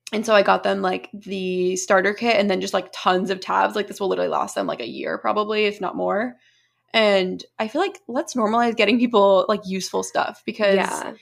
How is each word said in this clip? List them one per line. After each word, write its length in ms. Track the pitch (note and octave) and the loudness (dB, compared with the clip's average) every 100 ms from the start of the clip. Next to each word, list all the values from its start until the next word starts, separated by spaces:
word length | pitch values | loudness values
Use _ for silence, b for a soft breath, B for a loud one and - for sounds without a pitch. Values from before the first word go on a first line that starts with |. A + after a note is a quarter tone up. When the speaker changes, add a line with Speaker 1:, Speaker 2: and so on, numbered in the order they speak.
| - | -8
Speaker 1:
and 120 | G#3+ | -4
so 100 | A3 | 4
I 80 | G#3 | 4
got 200 | G3 F#3+ | 6 2
them, 200 | G3+ G3 | 0 -2
like, 260 | F#3 F#3 - | -2 -4 -8
the 640 | G3+ F#3 G3 F#3 F#3 F3+ F#3 | -16 -10 -6 -4 -2 -2 -2
starter 380 | - G3 G3 | 2 4 4
kit 220 | G#3 A#3 A3 | 0 2 2
and 140 | G3+ | 2
then 100 | F#3 | 0
just, 140 | G3 | 0
like, 160 | G3 F#3 | -2 -4
tons 380 | - G3 F#3 F#3 | -2 0 2 0
of 100 | F#3+ | -4
tabs. 340 | - F#3+ G3+ G#3 | -2 0 2 0
Like, 120 | G3+ | -6
this 120 | F3+ | -4
will 80 | F#3+ | -2
literally 220 | F3+ F3+ | -2 0
last 240 | D3+ G3+ | -2 -2
them, 120 | - - | -4 -4
like, 140 | - | -6
a 80 | A#2 | -8
year 300 | - C3+ E2 | -8 -6 -4
probably, 460 | - G#3 G#3+ G#3+ G#3 | -2 -2 -2 0 -2
if 140 | G#3 | -2
not 160 | F#3 - | -6 -4
more. 400 | F3+ G3 B3 - _ _ _ _ _ | -2 -2 -4 -8 _ _ _ _ _
And 520 | A3+ G#3+ G3 F#3 F#3 - - | 0 2 2 0 -6 -10 -8
I 100 | A3 | -4
feel 120 | D4+ | -2
like 200 | G4 - - | -2 -4 -8
let's 260 | B3 A#3 | -6 -4
normalize 420 | B3 G#3+ A#3 A#3+ A3+ | -2 0 2 0 2
getting 220 | G3+ A#3+ | 2 4
people, 480 | A#3+ A3+ G3 F#3+ - | 4 4 6 6 4
like, 120 | G#3 | -2
useful 380 | F#3+ F#3 F3 F#3+ | -4 -6 -4 -6
stuff 400 | F#3 - - G#3 | -4 -2 -4 -6
because 300 | - G#3 G3+ | -8 0 2
Speaker 2:
Yeah. 380 | G3 F#3+ - - A3 | 4 2 -2 -6 -12